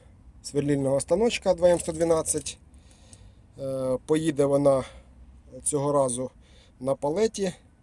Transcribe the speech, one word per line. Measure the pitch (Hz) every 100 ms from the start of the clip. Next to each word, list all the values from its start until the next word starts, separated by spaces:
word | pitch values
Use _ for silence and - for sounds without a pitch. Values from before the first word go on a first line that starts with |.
| - - - -
сверлільного | - 143 143 143 135 135
станочка | - 175 233 - 190
два | 175 175
М | 175
сто | 175
дванадцять. | 160 165 160 156 156 - - - - - - - - - - - -
Е, | 135 135 131 127 -
поїде | 160 160 151 143
вона | 143 143 135 123 - - - - - - 127
цього | - 147 143
разу | 143 131 123 127 - - - - -
на | 127 139
палеті, | 143 165 220 -
е, | 190 - _ _